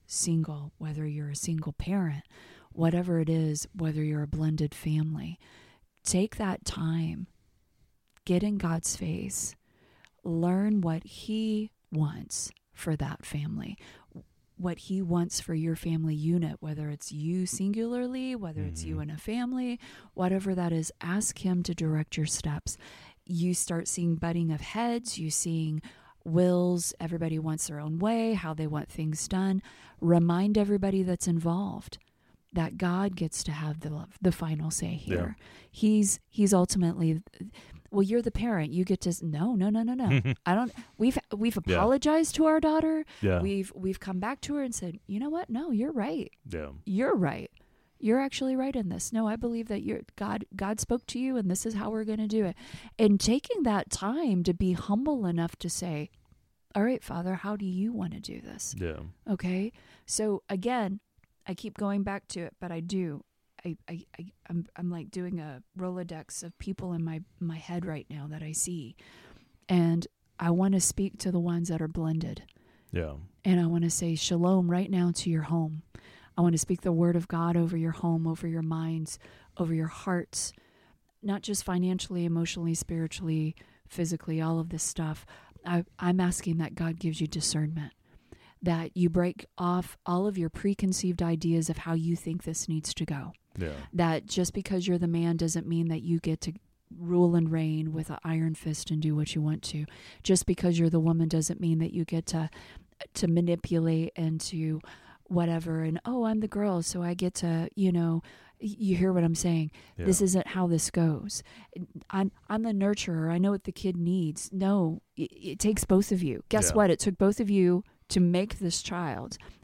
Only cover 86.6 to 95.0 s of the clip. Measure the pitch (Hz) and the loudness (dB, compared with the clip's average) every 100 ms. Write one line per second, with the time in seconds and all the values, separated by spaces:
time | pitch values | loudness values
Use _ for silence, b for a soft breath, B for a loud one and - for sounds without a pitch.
86.6 | 156 - 165 160 165 156 156 165 - 151 | -2 -2 -4 -2 -4 -2 -2 -2 -2 0
87.6 | 151 160 147 - B B B B B B | -2 -2 -8 -12 B B B B B B
88.6 | 175 165 165 180 175 175 175 - - - | 0 0 -2 2 4 4 0 -2 -12 -4
89.6 | 175 180 175 - - 175 208 190 160 - | 0 0 -4 -10 -2 0 0 -2 -4 -2
90.6 | 202 196 190 185 180 170 170 160 165 165 | -2 0 0 0 -2 0 0 0 2 2
91.6 | 160 160 170 165 165 170 - 165 - 160 | 2 -4 -2 -2 0 -2 -2 -6 -4 -6
92.6 | - 156 - - 156 143 170 - _ - | -2 -2 -4 -4 -4 -4 -8 -14 _ -6
93.6 | 82 69 71 175 170 160 - - 175 202 | -4 -4 -4 2 2 2 -2 0 0 -2
94.6 | - 190 180 175 | -2 0 2 2